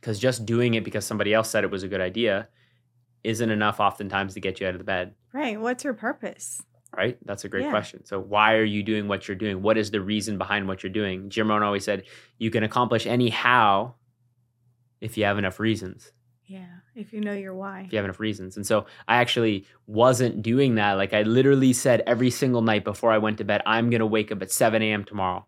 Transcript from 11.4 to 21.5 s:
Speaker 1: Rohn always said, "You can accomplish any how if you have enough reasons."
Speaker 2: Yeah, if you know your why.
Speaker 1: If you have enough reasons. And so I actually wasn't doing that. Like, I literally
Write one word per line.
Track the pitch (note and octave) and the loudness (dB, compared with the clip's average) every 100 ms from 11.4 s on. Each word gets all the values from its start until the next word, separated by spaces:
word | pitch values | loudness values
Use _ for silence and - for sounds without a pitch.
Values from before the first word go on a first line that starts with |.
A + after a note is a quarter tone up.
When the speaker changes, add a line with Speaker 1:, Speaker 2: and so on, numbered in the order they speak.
| G#2+ | 0
Speaker 1:
Rohn | G#2+ | 2
always | G#2 G2+ G2 | 2 -2 -2
said, | G2 - - _ _ | -6 -6 -20 _ _
"You | A2+ | -2
can | A2+ G#2+ | 0 0
accomplish | B2 A#2+ A2+ A2+ | 0 2 0 0
any | B2 A#2+ | 0 0
how | A2+ B2 B2 G#2+ G2 B2+ - _ _ _ _ _ _ _ _ _ _ | 2 4 4 6 4 0 -12 _ _ _ _ _ _ _ _ _ _
if | A2 G#2+ | -10 -2
you | G2+ | 0
have | G2+ | 2
enough | F#2+ - | -2 -2
reasons." | A2 G#2 F#2 G2 - _ _ _ _ | -2 -2 -6 -14 -20 _ _ _ _
Speaker 2:
Yeah, | F#3+ F3+ F3 _ A#3+ | -20 -18 -20 _ -18
if | G#3 | -14
you | G#3+ | -8
know | G#3 | -6
your | G3+ F#3+ | -6 -10
why. | F#3 G3 F#3+ F#2+ | -10 -10 -12 -4
Speaker 1:
If | |
you | G#2+ | -4
have | G2 | -2
enough | F#2+ | -4
reasons. | A2 G2 F#2 G2 | -6 -6 -10 -10
And | G2+ | 0
so | G#2+ - - - | 0 0 -16 2
I | A#2 | 4
actually | B2 - A2+ G2+ - _ - | 4 2 0 0 -6 _ -6
wasn't | G#2+ B2 A#2+ B2 - | 4 4 6 0 -2
doing | A2+ B2 C#3 A2+ | 0 2 4 4
that. | G#2 | 2
Like, | G2 G2 | 2 2
I | G#2+ | 2
literally | G#2+ A#2+ C3+ | 4 4 6